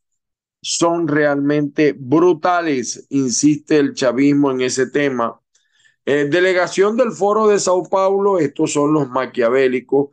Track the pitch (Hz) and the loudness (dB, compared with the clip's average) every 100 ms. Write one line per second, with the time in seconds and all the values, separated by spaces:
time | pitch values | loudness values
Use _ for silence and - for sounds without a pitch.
0 | _ _ _ _ _ _ - - 170 170 | _ _ _ _ _ _ -8 -2 0 0
1 | 160 147 147 143 143 147 143 151 151 139 | -2 0 0 0 0 0 -2 0 0 0
2 | 127 151 180 160 180 175 165 131 113 - | 0 2 2 2 0 0 -2 -4 -6 -10
3 | - 139 131 113 151 147 - 151 139 123 | -6 -4 -2 0 0 0 0 2 0 0
4 | 131 120 143 143 139 131 127 117 123 147 | -2 2 2 2 2 0 -2 -2 -2 -2
5 | 143 123 117 - _ _ _ _ _ _ | -2 -2 -4 -6 _ _ _ _ _ _
6 | - 143 143 170 185 180 170 185 202 233 | -4 -2 0 2 2 0 0 0 0 2
7 | 247 151 202 208 214 202 185 180 170 190 | -2 0 -2 2 2 2 2 -2 0 0
8 | 190 196 202 185 143 - 156 147 147 151 | 0 0 0 0 -2 -2 -2 0 0 0
9 | 131 127 127 120 117 131 135 127 - 139 | 0 -4 -4 -2 0 2 2 0 -2 -2
10 | 143 | -2